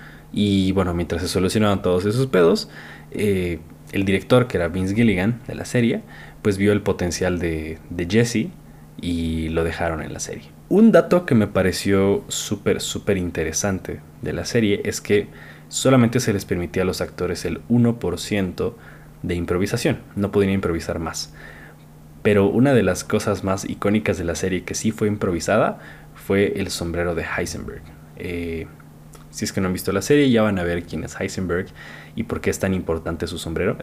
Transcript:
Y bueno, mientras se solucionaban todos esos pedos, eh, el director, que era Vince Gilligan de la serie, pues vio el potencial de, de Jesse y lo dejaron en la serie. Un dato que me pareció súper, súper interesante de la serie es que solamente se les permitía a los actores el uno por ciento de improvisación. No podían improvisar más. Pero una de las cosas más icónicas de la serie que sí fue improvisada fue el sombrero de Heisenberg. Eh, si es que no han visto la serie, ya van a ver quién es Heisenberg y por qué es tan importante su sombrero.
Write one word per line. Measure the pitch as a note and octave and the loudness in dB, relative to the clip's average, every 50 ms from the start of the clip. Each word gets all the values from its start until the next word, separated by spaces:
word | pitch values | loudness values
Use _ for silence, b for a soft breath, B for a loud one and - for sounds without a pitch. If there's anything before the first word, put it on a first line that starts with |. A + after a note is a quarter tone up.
| B B B B B B | B B B B B B
Y | B - G#2 G#2 G2 G2 F#2+ F#2+ | B 0 0 2 2 2 2 2
bueno, | F#2+ G2 F#2 F2+ F2 | 2 0 0 0 0
mientras | E2+ F2 D#2+ - E2 | -2 -2 -2 -4 -4
se | E2+ E2+ | -4 -2
solucionaban | - F#2+ F#2 F#2 - A2 G#2+ G#2 G2+ F#2 | 0 0 0 2 2 2 2 2 2 2
todos | F#2+ F#2 F2+ F2+ F#2 | 2 2 0 2 2
esos | G#2 G#2+ A#2+ C3+ C3 | 0 0 0 0 0
pedos, | - - F2 - G3+ A3 - B B B B B B B B B | 2 4 4 4 4 2 -2 B B B B B B B B B
eh, | - - G3+ G#3+ G2 F#2 F2+ F2 F2 D#2+ - - - - - - - | -8 -2 0 0 0 0 0 -2 -4 -6 -8 -14 -20 -20 -16 -8 -4
el | - G2 | -2 0
director, | F#2+ F#2+ F#2 - - C3 B2+ A#2+ A#2+ | 2 0 0 2 4 4 4 4 4
que | - F#2 | 0 -2
era | E2+ E2 | -2 0
Vince | D#2+ F#2 F#2 F#2+ G2 | -2 -2 -2 0 2
Gilligan | A2 A#2+ A2+ G2+ F2+ F2+ G2+ A#2 A2+ - - | 2 4 4 4 2 2 0 0 -2 -4 -10
de | D#2 | -8
la | - E2+ | -8 -6
serie, | - - B2+ A#2 A2+ D3 A3 - B B B B B B B | -2 0 2 2 2 0 -2 -6 B B B B B B B
pues | - G#2+ G2 F#2 | -2 -2 0 2
vio | G2 G2+ G#2 | 4 4 4
el | G#2 | 4
potencial | G2+ G2+ F#2 - G2 F2 D#2+ - F#2 F2+ F2+ F2 | 2 0 -2 0 -2 -2 -2 -2 -2 -2 0 0
de, | F2 E2+ D#2+ D#2+ D#2 D#2 D#2+ - - - | -2 -2 -2 -4 -6 -8 -10 -12 -12 -12
de | F2 F2 F2+ E2+ | -8 -6 -4 0
Jesse | G2 A2 A#2+ A#2 - A#2 A2 F3+ - - - B B B B B - - | 2 2 4 4 2 -2 -2 -4 -6 -14 -20 B B B B B -16 -10
y | - F2 F2 E2+ E2 D#2+ D#2+ E2 D#2+ D#2+ | -6 -6 -4 -2 -2 -2 -2 -2 -2 -2
lo | D#2+ E2 E2 | 0 0 -2
dejaron | E2 D#2+ - F2 E2+ E2 D#2+ | -2 -2 -2 -4 -4 -4 -4
en | - - | -6 -8
la | - - | -10 -10
serie. | - - - - - - - - - - | -10 -10 -10 -12 -14 -18 -20 -14 -4 2
Un | E3+ F#3+ A3 A3+ | 4 6 8 8
dato | F#3 E3 E3+ E3+ - F3+ F3+ | 8 8 6 6 4 2 4
que | - C#3 | 4 4
me | A2+ G#2 G2 | 4 4 4
pareció | - G2 F#2 F#2 F2 - - G2 G2 G2 G2 G2 G2+ - - - | 4 2 2 2 2 0 2 2 4 4 6 4 4 2 0 -4
súper, | - - - - G#2+ G#2 - G#2+ F#2+ - | -8 -6 -4 -4 -6 -4 0 0 0 0
súper | - - - - - - G2+ F#2 | -2 -6 -8 -6 0 0 0 0
interesante | F2+ F2 E2+ - D#2+ D#2+ - - - G2+ F#2+ F2+ - - E2 D#2+ - - - - | 0 -4 -2 -4 -4 -2 -2 -2 -2 -2 -2 -2 -4 -8 -10 -10 -12 -16 -16 -10
de | - - - | -8 -6 -6
la | E2 F2+ | -6 -4
serie | - - A#2+ A2+ G#2 G2+ - - | -2 0 2 4 4 2 0 0
es | - - - | -4 -6 -4
que | - - G#2 G#2 - - B B B B B B B B | -2 2 2 2 2 0 B B B B B B B B
solamente | - - - B2+ C3 C3 A#2+ A2+ A#2+ B2+ | -6 0 2 4 6 6 6 4 4 0
se | A#2 - G#2 | 0 0 -2
les | G2 - | -2 -2
permitía | - G2 F2 F2 E2+ - F#2+ F#2 | -2 -4 -4 -4 -4 -2 0 0
a | |
los | F#2 F2 - | 0 0 -2
actores | F2+ - - - F2+ F2 F2+ E2 - | -4 -6 -6 -4 -4 -4 -4 -4 -4
el | F2 E2 - - - | -6 -6 -6 -2 0
uno | A#2 B2 A#2+ A#2 A2+ A#2 | 2 4 4 4 2 0
por | - F2 F2 E2+ | -2 -4 -4 -4
ciento | - - - G#2 F#2+ F#2 F2 - - A2+ - B B B B B B B B B - | -4 -2 0 0 0 0 -2 -2 -4 -4 -4 B B B B B B B B B -6
de | E2+ F2 | -4 -4
improvisación. | F2 E2+ E2 F2 F2+ F#2+ G2+ - A#2 - E3 B2+ A#2+ - - - | -2 -2 -2 0 0 0 0 -2 0 0 0 -2 -2 -6 -10 -4
No | G#2 G2+ F#2+ | -2 -2 0
podían | G2 G#2 G2 F#2+ G2 | 2 4 4 4 2
improvisar | G2 F#2 F2+ E2+ E2 - - E2+ E2 | 0 0 0 -2 -2 -4 -4 -6 -4
más. | E2 D2+ D2 - - - B B B B B B B B B B B - - - - - - - | -4 -6 -6 -8 -10 -12 B B B B B B B B B B B -20 -20 -20 -20 -20 -10 -2
Pero | - A2 G#2 G2+ G2 G2 | 2 4 4 6 4 4
una | - G#2+ B2+ C#3+ C#3 | 4 4 4 6 6
de | A#2+ G2+ | 4 4
las | F#2 F2+ - - | 4 2 -2 -2
cosas | - - G#2+ - - G2+ F2+ - | -2 -2 -2 0 0 -2 -2 -2
más | F#2+ F#2+ G2 - - | -2 -2 -2 -4 -6
icónicas | - - - G2+ G2+ A2 G#2+ - G2 F2 | -6 -2 0 2 2 2 2 0 -2 -2
de | F2+ | -2
la | E2+ E2 | -4 -4
serie | - - F#2+ F#2 F2+ F2 | -2 -2 -2 -2 -2 -4
que | - - | -4 -6
sí | - - A2 | -4 -2 -4
fue | G#2+ - A2 G#2+ | -2 0 0 0
improvisada | G#2 G#2 - G2 F2+ E2+ E2 - G2 A2 C#3 - - B B B B B B B B | 0 0 -2 -2 -2 -2 0 2 2 2 2 2 -2 B B B B B B B B
fue | - - - G2 G2 G2+ - - - | -12 -4 0 2 2 2 2 0 -2
el | G2 F2 | -4 -4
sombrero | - - F2+ E2+ E2 E2+ F2 F2 E2+ | -4 -6 -6 -4 -2 -2 -2 -2 -2
de | D#2+ D#2 | -4 -4
Heisenberg. | - - - F2+ E2 - - - - - - - - - - - - - - | -6 -4 -4 -6 -6 -6 -8 -10 -12 -12 -14 -16 -18 -20 -20 -20 -20 -16 -12
Eh, | E2 E2 F2 F2 E2+ E2+ E2 E2 E2 - - - - - - - - - - - - - | -10 -8 -6 -6 -6 -6 -6 -8 -10 -12 -14 -20 -20 -20 -20 -20 -20 -20 -20 -20 -20 -16
si | - - A2+ | -10 -6 -6
es | G#2 - | -4 -2
que | - | -2
no | F#2+ F#2 | 0 0
han | F#2 | -2
visto | F2 - - | -2 -2 -2
la | F#2+ G2 | -2 -2
serie, | G2 - D3 D3 D3 C3+ | 2 4 4 4 6 6
ya | A#2+ A2 | 4 4
van | G#2+ G#2+ G2+ F#2 | 4 2 2 0
a | F2 | -2
ver | F2 E2+ E2+ F2 | -2 -2 -4 -6
quién | - - D#2+ E2 | -6 -8 -10 -10
es | - - - | -8 -8 -6
Heisenberg | G2 F#2+ - - F#2+ F2+ E2+ F2 F#2+ - - B B B B B B B B | -6 -6 -4 -4 -4 -2 -2 -2 -4 -6 -10 B B B B B B B B
y | - G#2+ | -8 -6
por | - - D#2+ | -6 -6 -4
qué | - G#2 | -2 -2
es | F2 - | -2 0
tan | - F#2+ F#2+ | 0 0 0
importante | F#2 E2 - E2 E2 D#2+ - E2+ D#2+ - E2 | -2 -2 -2 -4 -4 -4 -6 -6 -6 -6 -6
su | E2+ E2 | -6 -8
sombrero. | - E2 E2 D#2+ F2 G2 C3+ - | -8 -6 -4 -2 -2 -2 -2 -4